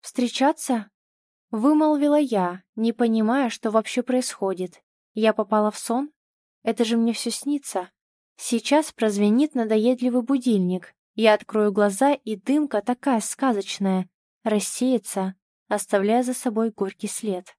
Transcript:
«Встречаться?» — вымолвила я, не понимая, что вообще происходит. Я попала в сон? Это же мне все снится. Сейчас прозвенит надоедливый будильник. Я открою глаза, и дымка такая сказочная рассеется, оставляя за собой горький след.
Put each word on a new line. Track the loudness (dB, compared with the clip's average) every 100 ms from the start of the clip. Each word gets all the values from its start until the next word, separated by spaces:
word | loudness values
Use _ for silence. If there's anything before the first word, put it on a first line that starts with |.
«Встречаться?» — | -6 -4 -2 2 0 0 -2 -4 -4 _ _ _ _ _ _
вымолвила | 0 4 4 4 2 2 2
я, | 2 0 -2 -4 _ -4
не | -2
понимая, | 0 0 2 2 2 0
что | -2 0
вообще | 0 0 -4
происходит. | 0 -2 -2 -4 -4 -4 -8 -10 _ _ _
Я | 0 0
попала | 0 0 2 0
в | -4
сон? | -4 -4 -4 _ _ _ _ _
Это | -6 -2
же | 0 2
мне | 0
все | -2 -6
снится. | -6 -4 -4 -4 -8 -8 _ _ _ _ _
Сейчас | -4 -4 2 0 0
прозвенит | -2 -2 2 2 4 2 0
надоедливый | 0 2 2 2 0 -2
будильник. | 0 0 2 2 2 -2 -8 _ _ 2
Я | 4
открою | 4 0 0 0
глаза, | 2 0 2 0
и | 0 -4 -8
дымка | 0 0 0 -2
такая | -4 -4 0 -2
сказочная | -2 -2 -2 -2 -4 -4 0 0 -4 _ _ _
рассеется, | -2 0 -2 -2 0 0 -2 -4 -6 -8 _ _ _
оставляя | -6 -2 0 2 0
за | 0
собой | -2 -2 -2 -2
горький | -2 -6 -6 -10
след. | -6 -6 -6 -8